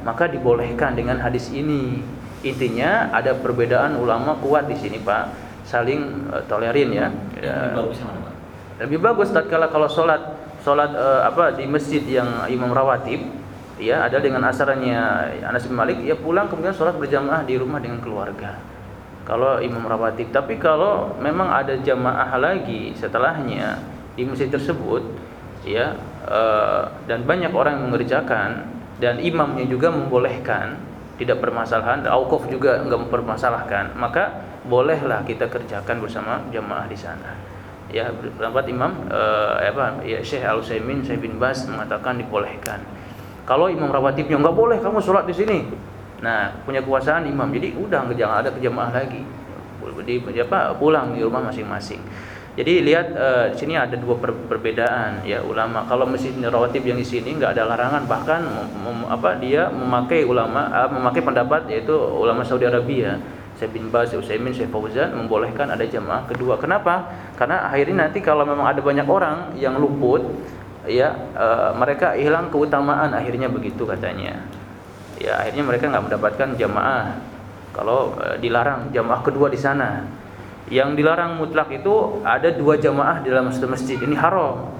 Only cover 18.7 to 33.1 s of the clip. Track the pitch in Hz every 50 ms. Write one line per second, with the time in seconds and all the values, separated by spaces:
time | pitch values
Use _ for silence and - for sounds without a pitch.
18.7 | - - - - - - - - - - - - 113 117 123 135 135 - - 120
19.7 | 120 117 117 110 113 110 113 110 107 - 117 104 - 135 139 - 220 - - 165
20.7 | 156 151 180 202 202 180 - 202 - - 123 147 156 180 190 180 - 131 139 135
21.7 | 135 127 127 139 131 123 127 123 123 - 131 131 135 123 131 160 190 185 - -
22.7 | 117 107 - 113 110 - 113 104 98 117 123 156 165 156 139 120 107 101 104 107
23.7 | - - - - - - - - - - 123 135 135 131 143 127 147 139 - -
24.7 | - 135 113 107 107 117 - - - - - - - - - - - - - 98
25.7 | 101 113 123 151 - - - - - - - - - 110 110 113 107 107 107 104
26.7 | 101 - - - - - - - 117 117 123 135 170 185 180 160 - 113 135 147
27.7 | 147 135 131 123 120 117 123 127 131 143 - - 127 110 101 101 117 - - -
28.7 | - - - - - - 123 120 120 127 156 170 160 165 151 143 135 131 127 127
29.7 | 123 123 139 170 170 147 135 135 127 123 123 131 123 - - - 110 98 98 107
30.7 | 135 156 - - - - - - - - 120 123 120 - - 117 117 117 113 110
31.7 | 120 113 110 117 127 143 131 120 - 127 131 127 151 151 - - 135 127 131 143
32.7 | 120 - - 131 120 113 117 113